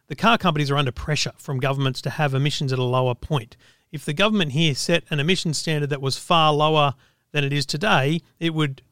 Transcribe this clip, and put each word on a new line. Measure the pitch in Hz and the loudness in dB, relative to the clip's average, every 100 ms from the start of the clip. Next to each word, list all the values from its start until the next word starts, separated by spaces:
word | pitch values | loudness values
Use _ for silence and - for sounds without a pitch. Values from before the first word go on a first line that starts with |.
| - | -16
the | |
car | 147 214 233 | -2 0 2
companies | 185 151 139 | 2 0 0
are | 143 | 0
under | 135 | 0
pressure | - - 151 - - | -2 -4 -2 -4 -6
from | - 131 | -8 -4
governments | 135 139 135 127 | -2 0 -2 -2
to | 135 | -6
have | - 147 | -2 0
emissions | 131 147 - 139 | 0 0 -2 -2
at | 131 | -2
a | |
lower | 123 127 127 | 0 2 0
point. | 120 - 147 110 _ _ _ _ | -2 -2 -4 -4 _ _ _ _
If | 151 | -12
the | - | -6
government | 143 208 214 156 | 0 2 2 0
here | 131 165 | 2 2
set | 131 - 170 - | 0 0 0 0
an | 151 | -2
emission | 147 190 170 | 0 0 0
standard | 139 - 151 143 | -4 -2 -2 -2
that | 143 | -2
was | 135 - | -4 -4
far | - 170 156 | 2 4 4
lower | 147 151 156 143 - _ _ _ | 4 4 4 2 0 _ _ _
than | 147 | -4
it | 139 | -2
is | 143 135 | -2 -4
today, | 147 214 175 135 165 - - | -2 2 2 2 -2 -6 -6
it | 165 | -4
would | 156 151 135 _ | 0 -2 -2 _